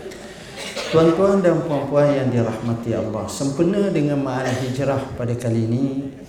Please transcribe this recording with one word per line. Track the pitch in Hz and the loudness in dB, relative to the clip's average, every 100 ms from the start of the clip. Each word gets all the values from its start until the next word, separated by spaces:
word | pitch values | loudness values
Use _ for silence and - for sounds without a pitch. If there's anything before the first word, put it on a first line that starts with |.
| - - - - - - - - - | -12 -14 -16 -16 -16 -12 -10 -8 0
Tuan-tuan | 160 165 165 196 196 | 4 6 6 4 4
dan | 175 160 143 | 4 2 0
puan-puan | 143 127 143 147 135 | -2 0 4 4 4
yang | 123 | 2
dirahmati | 117 110 107 120 113 117 101 | 2 0 -2 -4 -2 -2 -2
Allah, | 107 104 98 | -2 -4 -6
sempena | - 139 139 170 202 202 | -4 -2 2 2 2 2
dengan | 165 147 143 | 2 2 0
Ma'al | 131 127 131 | 0 -2 -2
Hijrah | 120 131 127 139 131 - - | -2 -2 -2 0 0 -2 -4
pada | 120 120 | -4 -2
kali | 117 113 113 | 0 0 2
ini, | 123 139 135 139 - | 0 0 -2 -6 -10